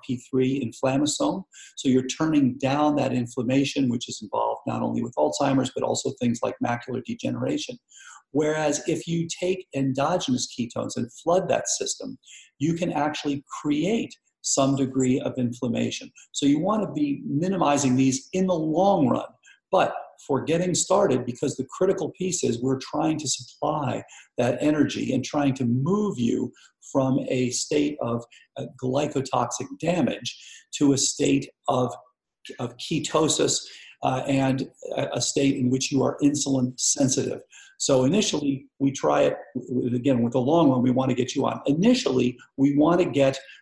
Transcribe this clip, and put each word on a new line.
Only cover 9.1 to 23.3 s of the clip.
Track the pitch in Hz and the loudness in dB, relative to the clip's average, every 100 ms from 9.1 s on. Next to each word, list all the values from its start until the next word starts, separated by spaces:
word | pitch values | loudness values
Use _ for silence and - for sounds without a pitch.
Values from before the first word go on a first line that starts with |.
| 165 165 | -4 -4
take | - 180 190 - | -4 -4 -4 -6
endogenous | 139 135 131 151 175 139 123 - | -2 -2 0 0 0 0 -2 -2
ketones | - 117 113 113 - | -6 -6 -6 -6 -6
and | - | -8
flood | - 160 185 170 | -4 0 2 2
that | - - | -2 -2
system, | - - - - - - - - - | -4 -6 -8 -12 -14 -20 -20 -20 -4
you | 151 | -2
can | 165 180 | 0 -2
actually | 143 151 151 147 143 - - | -2 -2 -2 -4 -6 -8 -6
create | 147 147 175 226 160 - _ _ | -2 0 0 0 -4 -12 _ _
some | - 143 135 | -2 2 2
degree | 139 131 131 127 131 | 2 0 2 2 2
of | - 131 | 0 -2
inflammation. | 120 - 123 117 117 - - - - | -2 -2 -4 -2 -2 -4 -12 -20 -12
So | - | 0
you | 143 151 | 2 4
want | 185 214 | 2 0
to | 170 | -2
be | 151 147 139 | -2 -2 -2
minimizing | - 143 185 185 147 143 135 | -2 0 0 2 2 4 4
these | 127 131 131 - | 4 4 2 -2
in | 185 185 | 0 2
the | |
long | 165 156 156 196 190 123 | 0 0 2 4 4 4
run. | - - - - _ _ | 2 -4 -14 -20 _ _
But | 185 - - - - | 2 2 -2 -12 -12
for | - 131 | -4 -2
getting | 135 165 180 | 0 0 0
started, | - - 139 135 123 | 0 2 4 4 2
because | 120 120 143 - | -2 -4 -4 -4
the | - - | -8 0
critical | 190 190 143 | 0 0 -4
piece | - 185 - | -4 -4 -2
is | 123 117 | -2 0
we're | 131 135 | -2 -2
trying | - 151 156 156 | -4 -2 -2 -2
to | |
supply | 131 | -4